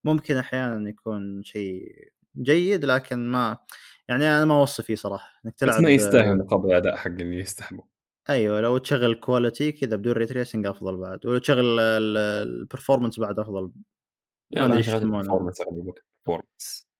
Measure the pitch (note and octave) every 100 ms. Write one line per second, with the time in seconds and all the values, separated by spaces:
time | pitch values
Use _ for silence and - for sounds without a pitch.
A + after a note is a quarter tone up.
0 | D3 D#3 - C3 B2+ C3 B2+ A2+ G#2 G#2+
1 | A2+ G#2+ G2 G2 G2+ G#2 G2 F#2 - -
2 | - _ _ C#3 B2+ E3 F3+ G3 C#3 C3
3 | - B2 A#2+ B2+ A#2 A2+ - - - -
4 | - B2 D3+ D3+ D#3 D3 C3+ - - G#2+
5 | G2+ G2 - _ A2+ - C3 A2+ D#3+ C#3
6 | G2+ A#2+ G#2 F#2+ F#2+ G2+ F#2+ F2+ F2+ -
7 | F2+ F2 F2 F2+ F#2+ - - - - _
8 | _ _ - C3+ G#2+ G#2+ A2+ B2+ B2+ C3+
9 | A#2+ A#2 - B2 A#2+ - D3+ D3 B2+ G#2+
10 | A2+ A2+ A2+ B2+ A#2+ A2 G2+ G2 F#2+ F#2
11 | F#2 F#2 A#2 B2 B2 B2+ B2 A#2 A2+ A2
12 | G#2+ G#2+ G#2 G#2 G#2 A#2+ A#2 B2+ - C3+
13 | A#2+ A2+ G#2 G#2 G#2+ G2 F#2+ G2+ - _
14 | _ _ _ _ _ - C3 A#2 A2 A2
15 | A2 G#2 G2 F#2+ F2+ F2 F2+ E2+ F2+ -
16 | _ _ - E2 - _ - - _ _